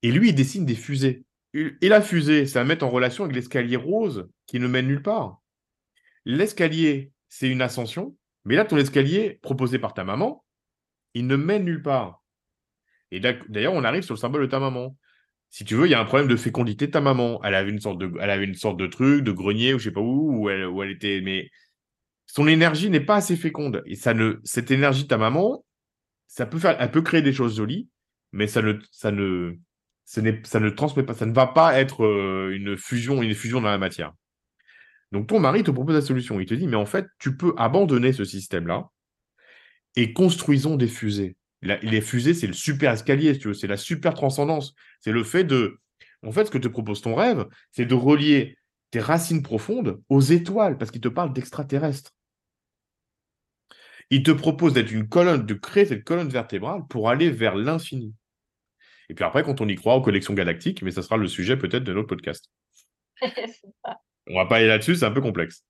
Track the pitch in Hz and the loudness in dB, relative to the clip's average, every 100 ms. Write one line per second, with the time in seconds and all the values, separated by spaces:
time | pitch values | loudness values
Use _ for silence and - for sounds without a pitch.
0 | 120 135 226 147 135 196 156 113 - 139 | 2 4 4 4 0 0 -4 -4 -4 -2
1 | 135 123 - _ _ 151 156 - 185 214 | 0 -2 -12 _ _ -6 -6 0 4 6
2 | 208 175 147 151 135 131 127 165 135 123 | 4 0 2 2 2 0 0 0 0 0
3 | 127 127 190 127 120 139 120 123 131 208 | 0 -2 -6 -6 -4 -4 -2 -4 -2 -2
4 | 220 120 90 _ _ 123 123 127 127 143 | -2 -6 -12 _ _ -4 -2 0 0 -2
5 | 139 220 117 87 _ _ _ _ _ _ | -2 -4 -4 -10 _ _ _ _ _ _
6 | _ _ - 127 208 - 165 156 160 139 | _ _ -6 0 0 0 -2 2 0 0
7 | 139 _ _ - 131 127 127 - 113 165 | -4 _ _ -6 -2 0 -2 -2 -8 -8
8 | 226 - _ _ - 139 214 156 139 143 | -10 -12 _ _ 0 2 2 2 2 2
9 | 139 185 214 - - 131 127 123 117 - | 2 2 -2 -6 -8 -4 -2 -2 -4 -8
10 | 92 110 214 302 _ _ _ _ _ _ | -6 -2 -2 -4 _ _ _ _ _ _
11 | _ 120 123 139 156 208 185 160 151 135 | _ -6 0 0 2 0 -2 -4 -2 -2
12 | 101 85 _ _ _ _ _ _ _ _ | -4 -12 _ _ _ _ _ _ _ _
13 | _ 92 113 123 - 104 123 180 120 151 | _ -4 -2 -2 -6 -4 -2 0 0 -2
14 | 185 110 120 143 135 135 135 123 127 135 | -4 -6 -4 -2 -2 -2 -2 -4 -10 -14
15 | _ _ _ _ _ - 104 110 170 127 | _ _ _ _ _ -18 -4 2 4 4
16 | 110 135 143 117 120 117 120 104 143 151 | 4 2 4 2 0 -4 -4 -2 -2 0
17 | 139 127 120 117 104 95 98 104 104 92 | 2 2 0 -2 -2 0 0 -4 -6 -6
18 | 92 85 101 98 98 90 107 90 92 - | -8 -6 -2 -2 -2 -2 -4 -2 -6 0
19 | 131 143 127 90 92 107 120 131 107 92 | 2 4 2 -2 -2 0 0 0 -2 -4
20 | 113 131 156 123 104 95 92 92 98 90 | -2 0 0 0 -2 -2 -4 -6 -6 -6
21 | 101 98 95 95 90 _ _ _ _ _ | -4 -2 -2 -6 -6 _ _ _ _ _
22 | _ _ _ - 151 160 165 151 202 165 | _ _ _ 0 4 6 4 2 2 0
23 | 147 208 190 170 160 - 147 104 - 107 | 4 2 2 -2 -2 -4 -6 -6 -8 -4
24 | - 113 113 - - - 117 135 143 135 | 0 2 2 0 -6 -6 0 2 4 2
25 | 139 117 110 139 202 277 _ _ _ _ | 0 2 2 2 0 -2 _ _ _ _
26 | _ _ _ - 120 165 180 - 123 - | _ _ _ -8 -6 0 2 2 2 0
27 | 165 170 143 135 120 110 107 160 - _ | 2 2 2 2 0 0 -4 -4 -8 _
28 | _ _ _ 92 104 117 107 107 - _ | _ _ _ -4 0 2 0 0 -6 _
29 | 110 101 98 90 87 85 _ _ _ _ | -4 -2 -2 -2 -4 -10 _ _ _ _
30 | _ - 110 110 - 113 107 104 151 139 | _ -2 -2 -2 -2 0 0 0 -2 -2
31 | 135 110 113 113 131 160 165 135 135 - | -4 -4 0 2 4 6 6 4 2 2
32 | 110 101 98 95 95 98 98 98 - 123 | 2 2 0 -2 -4 -4 -6 -8 -6 -6
33 | 117 139 117 107 117 127 110 101 95 - | -2 -2 0 -2 -2 -2 0 0 -2 -6
34 | 78 - _ _ _ _ _ _ _ _ | -12 -12 _ _ _ _ _ _ _ _
35 | _ 101 107 214 147 180 202 127 139 156 | _ -8 0 2 4 4 2 0 2 0
36 | 139 131 123 107 92 117 175 113 104 - | 2 -2 -2 -6 -4 -4 -2 -2 -2 -4
37 | - _ - 135 175 - 117 156 196 131 | -6 _ -6 -2 -2 0 2 2 4 4
38 | 123 131 98 98 92 90 85 82 - _ | 2 0 -4 -8 -6 -6 -4 -6 -6 _
39 | _ _ _ _ _ - _ _ _ - | _ _ _ _ _ -20 _ _ _ 0
40 | 117 113 185 175 - 143 139 151 120 110 | 0 4 2 4 2 2 2 0 0 -2
41 | 107 101 98 92 _ _ 92 101 110 110 | -4 -2 -4 -8 _ _ -4 -4 0 -2
42 | 107 127 127 170 113 87 - 139 139 113 | 0 0 2 0 0 -4 -4 0 2 0
43 | 113 139 151 135 107 101 101 101 - 160 | 0 2 2 0 -2 -6 -6 -6 -6 -4
44 | 165 160 139 135 143 156 139 _ _ _ | -2 -2 -4 -2 -2 -2 -6 _ _ _
45 | - 113 110 175 180 131 107 - _ _ | -4 -2 0 0 2 2 0 -4 _ _
46 | _ _ 110 113 214 139 123 110 107 101 | _ _ -8 -2 0 0 -4 -6 -8 -6
47 | 120 113 226 196 107 _ _ - 120 127 | -4 0 0 0 -4 _ _ -6 0 2
48 | 127 147 147 143 135 - _ _ _ 120 | 4 4 6 4 2 -8 _ _ _ -6
49 | 107 165 165 160 135 113 107 233 170 92 | 0 0 0 -2 -2 -6 -4 -4 -4 -6
50 | _ 139 135 170 170 196 208 123 110 123 | _ 4 6 4 4 0 0 0 -6 -4
51 | 120 120 170 127 123 - 139 139 156 135 | -4 -2 -4 -4 -8 -10 -4 -2 -2 -4
52 | - _ _ _ _ _ _ _ _ _ | -10 _ _ _ _ _ _ _ _ _
53 | _ _ _ _ _ _ _ - - - | _ _ _ _ _ _ _ -20 -20 -20
54 | - 135 135 143 160 143 165 131 107 110 | 0 2 4 4 2 2 4 4 0 -2
55 | 107 170 175 151 107 104 - 202 202 110 | 0 4 4 4 0 -6 -2 2 2 2
56 | - 170 165 127 113 98 107 185 139 123 | -2 -2 -2 -4 -4 -6 -6 -8 -8 -4
57 | 110 127 170 117 113 98 120 165 165 135 | 0 4 2 2 0 0 -2 -2 -4 -10
58 | 110 107 _ _ _ _ _ _ _ _ | -10 -16 _ _ _ _ _ _ _ _
59 | _ - 87 131 151 135 107 95 - 127 | _ -4 0 0 0 -2 -2 -2 4 4
60 | 127 98 - 101 87 85 - 185 92 87 | 4 2 0 0 0 0 -2 -4 -6 -6
61 | 90 113 95 - 92 135 95 113 127 92 | -2 -2 -2 -2 -2 -2 0 -4 -2 -4
62 | 107 92 - 80 _ _ _ _ _ _ | -4 -6 -8 -12 _ _ _ _ _ _
63 | _ _ 254 - 233 - 196 _ - - | _ _ -8 -6 -12 -14 -20 _ -16 -16
64 | _ _ - 90 90 113 113 110 110 175 | _ _ -8 -2 2 4 4 4 2 0
65 | 117 110 131 87 82 - _ | 2 0 -2 -2 -4 -8 _